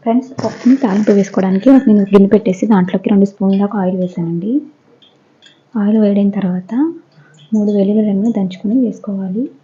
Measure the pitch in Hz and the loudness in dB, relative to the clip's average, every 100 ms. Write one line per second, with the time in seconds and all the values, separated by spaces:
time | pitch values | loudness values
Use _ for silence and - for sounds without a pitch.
0 | - 233 262 - 220 - - 269 240 196 | 0 -2 -2 -8 -8 -2 2 2 2 0
1 | 214 202 196 - 190 190 220 269 247 208 | 2 2 0 -2 -2 0 4 4 4 2
2 | 196 196 196 208 214 185 214 208 180 196 | 4 4 6 2 0 -2 0 2 2 -2
3 | - 202 196 - 196 196 202 208 185 185 | 0 2 2 0 -2 0 -2 -2 -4 -2
4 | 180 180 165 170 190 269 302 _ _ _ | -6 -4 -6 -4 -4 -4 -6 _ _ _
5 | _ _ _ _ _ _ _ 233 202 220 | _ _ _ _ _ _ _ -6 -2 2
6 | 208 202 202 196 190 180 180 226 311 339 | 2 2 0 0 -4 -4 -6 -2 -2 -4
7 | _ _ _ _ _ 214 208 202 196 214 | _ _ _ _ _ -2 0 0 0 0
8 | 214 196 220 220 190 180 208 247 240 - | 0 0 -2 -2 -4 -6 -4 -2 -2 -4
9 | - 196 190 190 269 - | -10 -8 -8 -6 -8 -10